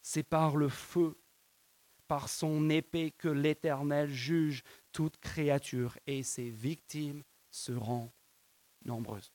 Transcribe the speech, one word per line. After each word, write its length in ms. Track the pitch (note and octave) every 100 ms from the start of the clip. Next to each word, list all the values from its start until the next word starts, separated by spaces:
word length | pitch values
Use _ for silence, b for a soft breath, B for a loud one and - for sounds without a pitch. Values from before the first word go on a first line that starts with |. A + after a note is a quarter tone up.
C'est 220 | - D#3
par 320 | D3 D#3+ D#3+ D3
le 140 | D3
feu, 480 | C3+ - F3 E3 - _ _ _ _ _ _ _ _ _
par 220 | C#3+ C3
son 400 | - D#3 D3+ D#3
épée 420 | D#3 D#3 E3+ D#3+
que 160 | - E3+
l'Éternel 800 | C#3+ D3+ D3+ D#3+ C#3 C#3+ D3 D3
juge 540 | C3+ B2 E3 D#3 C3+ B B B
toute 240 | - D#3 -
créature 800 | - - D3 C#3 - B2+ A#2+ - -
et 160 | C3+
ses 260 | B2+ - A#2+
victimes 760 | A2 B2 D#3+ _ D3+ D3 D3 C#3 _ _
seront 580 | - - A#2 G#2+ A#2+ A#2 _ _ _ _ _ _ _ -
nombreuses. 480 | A#2 A2 G#2 -